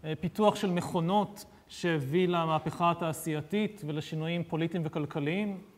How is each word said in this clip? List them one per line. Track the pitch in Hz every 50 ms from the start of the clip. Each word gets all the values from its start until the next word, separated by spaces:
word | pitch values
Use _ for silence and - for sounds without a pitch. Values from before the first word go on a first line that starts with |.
| -
אה, | 156 156 151
פיתוח | - 170 - - 214 208 202
של | 208 - 196
מכונות | 175 175 170 - - 180 165 165 196 208 202 - - - - - - - - -
שהביא | - - - 175 165 156 135 131 147 180 185 175
למהפכה | 175 170 165 160 160 156 - 165 - - 175 170
התעשייתית | 165 170 180 160 156 156 - 165 156 151 147 151 196 208 214 208 208 - -
ולשינויים | 147 151 151 151 - - 156 156 165 170 175 165
פוליטיים | - - 156 165 165 - 180 160
וכלכליים. | 156 - 165 147 143 - 160 143 147 165 196 214 208 196 185 - - -